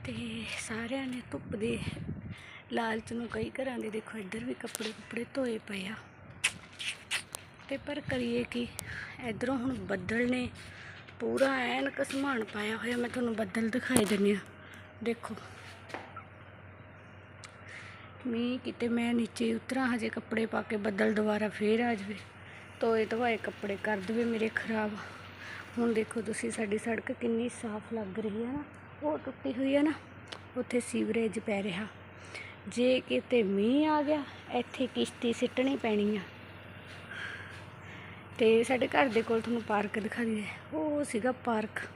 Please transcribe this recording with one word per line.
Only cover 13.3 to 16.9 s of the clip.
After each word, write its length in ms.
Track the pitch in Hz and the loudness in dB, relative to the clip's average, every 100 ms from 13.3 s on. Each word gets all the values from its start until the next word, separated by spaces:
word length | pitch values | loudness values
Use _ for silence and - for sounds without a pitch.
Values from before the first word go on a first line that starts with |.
| 220 | 0
ਬੱਦਲ 340 | 208 226 226 | 0 0 2
ਦਿਖਾਈ 360 | 247 - 254 208 | 0 4 4 6
ਦਿੰਦੀ 300 | 208 202 202 | 6 6 4
ਹਾਂ, 60 | - - - - - - | 0 -14 -16 -16 -16 -4
ਦੇਖੋ। 320 | 226 226 - 220 - - - - - - - - - - - - - - - | -2 -2 -4 -10 -10 -14 -14 -16 -12 -10 -10 -14 -14 -18 -18 -16 -18 -18 -18